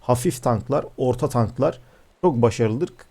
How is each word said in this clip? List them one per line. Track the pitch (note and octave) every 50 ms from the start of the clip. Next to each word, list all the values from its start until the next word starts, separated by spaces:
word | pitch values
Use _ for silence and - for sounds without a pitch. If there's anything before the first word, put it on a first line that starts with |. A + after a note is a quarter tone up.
hafif | _ - B2 A#2+ - - - - -
tanklar, | C3 A#2 G#2 G2+ - C3+ D3+ - - -
orta | - C3+ B2+ A2+ - D#3 D3+
tanklar | - B2 A2+ - - - C3 D#3 - - - _ _ _ _ _ _ _
çok | - F3+ C#3+ A#2
başarılıdır | A#2 A#2 - - A#2+ A2 A2 C3 F3 F3+ - - - _